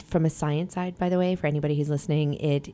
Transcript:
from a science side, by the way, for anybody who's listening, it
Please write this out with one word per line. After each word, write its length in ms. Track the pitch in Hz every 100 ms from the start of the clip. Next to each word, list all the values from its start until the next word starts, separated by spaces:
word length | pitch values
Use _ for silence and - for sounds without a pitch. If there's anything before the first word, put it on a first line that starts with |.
| -
from 180 | 175
a 60 | 160
science 440 | - 151 147 180
side, 220 | - 180 180
by 100 | 180
the 100 | 180
way, 160 | 180
for 120 | 185 151
anybody 280 | 147 147 147
who's 120 | 147
listening, 440 | 147 - 151 147
it 380 | 143 151 143 -